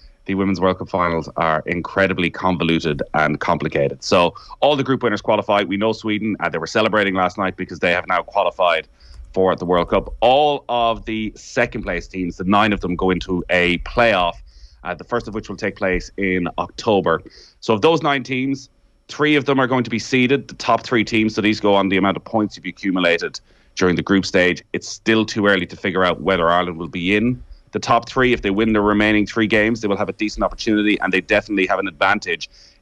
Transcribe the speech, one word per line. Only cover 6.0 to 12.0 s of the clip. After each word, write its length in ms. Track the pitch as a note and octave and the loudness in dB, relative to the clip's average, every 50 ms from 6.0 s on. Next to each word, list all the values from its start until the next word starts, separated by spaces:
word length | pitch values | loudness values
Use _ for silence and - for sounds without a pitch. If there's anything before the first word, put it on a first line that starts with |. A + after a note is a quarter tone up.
| - A2 G#2+ G#2 A2 A2 G2 - | -4 -4 -4 -2 -2 -4 -4 -2
uh, 80 | E2+ F2 | -4 -4
they 100 | F2 D#2+ | -4 -4
were 80 | E2 | -6
celebrating 480 | - - A2+ G#2+ G#2+ G#2 G#2+ G2+ G2 F#2 | -2 0 0 2 2 2 2 2 2 0
last 240 | F#2+ F#2 F2 - G#2+ | 0 0 0 0 -2
night 180 | G2 F#2 - | -4 -4 -4
because 220 | - F2+ - F#2 D#2 | -6 -10 -10 -8 -4
they 140 | - F2 | 0 0
have 160 | F2 F2+ E2+ F#2 | 0 0 0 -2
now 140 | F2+ F2 | -2 -2
qualified 680 | - - - G2+ F#2 F2 - - F2+ F2 E2 D#2+ - _ _ _ - - - - - - | -2 -2 -2 0 0 0 0 0 2 2 2 0 -4 _ _ _ -20 -20 -20 -20 -16 -6
for 220 | - F#2+ F#2+ F#2 E2+ | -2 0 2 2 2
the 100 | E2 F2+ | 0 0
World 260 | F2 F2+ E2+ E2+ - | 0 2 2 2 2
Cup. 220 | G#2+ G2 E2 - - - | 0 -2 -2 -2 -4 2
All 460 | A2+ B2 B2+ C#3+ D3+ D3 C#3+ C3 - - | 4 4 4 4 4 2 0 -2 -4 -4
of 360 | A#2+ A#2+ A#2 A#2 A2+ G#2 G2 | -2 0 0 0 -2 -2 -6
the 280 | A#2 A2 A2 A2 G2+ - | -6 -6 -4 -4 -6 -8
second 480 | - - - - - - - - A2+ A2 | -12 -14 -6 -2 0 0 0 -2 -6 -6
place 240 | G2+ F2+ E2+ | -6 -6 -6